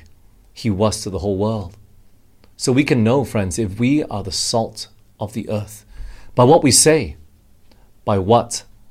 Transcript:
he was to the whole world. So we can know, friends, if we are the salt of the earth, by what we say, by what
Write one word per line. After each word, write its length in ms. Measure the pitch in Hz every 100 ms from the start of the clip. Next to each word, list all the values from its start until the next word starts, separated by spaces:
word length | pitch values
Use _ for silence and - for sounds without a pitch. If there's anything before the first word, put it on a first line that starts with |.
| - - - _ _
he 180 | - 113
was 300 | 92 107 104
to 80 | 104
the 80 | 92
whole 180 | 101 95
world. 400 | 107 110 90 - - - - - _ _ - -
So 160 | -
we 120 | 131
can 200 | 151 131
know, 200 | 110 139
friends, 360 | 123 110 95 117
if 200 | 107 101
we 240 | 123 151 -
are 180 | 101
the 80 | 92
salt 560 | - - 117 110 - - - _ _
of 140 | 107
the 140 | 117 -
earth, 340 | 104 101 - - - - - - -
by 80 |
what 180 | 123 165
we 80 | 143
say, 480 | 113 156 160 85 - - _ _ _ - - _ _ -
by 140 | 101
what 440 | 92 117 - - - - -